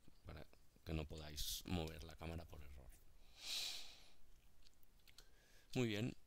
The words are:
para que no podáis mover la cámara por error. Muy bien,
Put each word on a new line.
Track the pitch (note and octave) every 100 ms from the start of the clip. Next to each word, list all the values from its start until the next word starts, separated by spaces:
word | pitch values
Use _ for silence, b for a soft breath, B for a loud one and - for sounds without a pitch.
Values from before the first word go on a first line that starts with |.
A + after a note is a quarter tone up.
| - -
para | - D#2 - - - -
que | -
no | D#2+ D2+
podáis | D#2+ D2+ D2+ - - -
mover | F2+ D#2+ D#2
la | D#2+ D#2
cámara | D#2+ E2
por | D#2+ D#2
error. | D2 C#2 C2 - - - B B B B B B B B B B - - - - - - - - - - B B B B B
Muy | B2+ A#2
bien, | G#2 B2 -